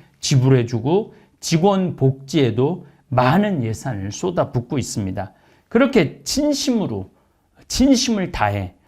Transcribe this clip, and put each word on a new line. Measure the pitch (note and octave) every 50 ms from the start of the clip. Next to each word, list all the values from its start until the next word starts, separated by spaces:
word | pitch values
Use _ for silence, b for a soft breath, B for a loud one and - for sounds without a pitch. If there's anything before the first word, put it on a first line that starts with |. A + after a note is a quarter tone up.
| B B B B
지불해주고 | - - D3+ C3 B2 C3+ C3 B2+ A#2 A#2 B2 A2 G#2+ C#3+ E3+ G3+ A3 B B B B B B _
직원 | - - E3 D#3 F3 G3+ G3 F#3+ F#3 E3 -
복지에도 | - C3 C3+ C3 - - - - D#3+ C3+ A2+ G2+ A#2+ C3 D3+ F3+ F#3 B B B B B _
많은 | B2+ B2+ B2 B2+ C3+ G3 G#3 G#3+ F#3+ C#3+ A#2
예산을 | A2 G#2+ - - C3+ A2+ G2 F#2+ G#2
쏟아붓고 | G#2 - - F#3+ E3+ E3+ C#3 C3+ - B2 A2+ - D#3 C3+
있습니다. | - - - B2 G2+ F#2+ F#2+ G2 F#2+ - b b b b b b b b
그렇게 | - A#3 C#4 - - A3 D#3 - - - -
진심으로, | - - C4 D4+ D4+ C#4+ C#4 - - A#3+ A3 F3 B2+ A2 G2 F#2+ - b b b b b b b b b b b _
진심을 | - - B3 C#4+ C4+ A#3+ - A#3+ A3 G3 F3+ -
다해 | - - G#2+ G#2 G2+ G2+ F#2+ F2 - _ _